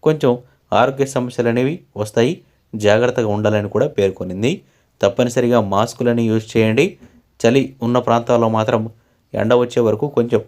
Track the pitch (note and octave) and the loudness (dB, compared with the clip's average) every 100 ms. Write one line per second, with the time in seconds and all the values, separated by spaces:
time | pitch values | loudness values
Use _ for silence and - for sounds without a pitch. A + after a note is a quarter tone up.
0 | D#3 D#3 C#3+ G#2+ - _ _ G2+ B2 C3+ | 0 0 0 -2 -6 _ _ 0 0 0
1 | C3+ C3+ B2 A#2+ A#2 A#2 C3 E3 _ - | -2 -2 -6 -4 -2 0 -2 -4 _ -10
2 | G#2 - A#2 - _ _ _ A2 G#2 G#2+ | -6 0 0 -2 _ _ _ -2 2 2
3 | B2 B2+ A2 G#2 G#2+ G#2+ G2+ G#2 D3 - | 2 0 -2 0 0 0 -2 -2 -2 0
4 | G2 F#2+ F#2 F#2 A#2 G3 _ _ _ _ | -2 -2 -10 -4 -2 -4 _ _ _ _
5 | G#2 G2 B2 A#2+ A#2+ A#2+ G#2 G2 A#2 - | -2 0 -2 0 0 0 0 0 -2 -2
6 | A#2+ A#2+ A2+ A2 A2 A#2 A2 A2+ F3 - | -2 0 0 -2 -2 0 2 2 0 -2
7 | - _ _ _ A#2 C3 C3+ - A#2 B2 | -20 _ _ _ 2 2 0 -6 -2 0
8 | A#2+ A#2 A#2 A#2+ A2+ A2 A2 A#2+ A2+ - | 2 0 2 0 2 0 0 -2 -4 -12
9 | _ _ _ G#2 G#2+ B2 B2 - A#2 G#2+ | _ _ _ -4 0 2 2 0 0 0
10 | D3 C3 A#2+ A#2 | -2 -2 0 -2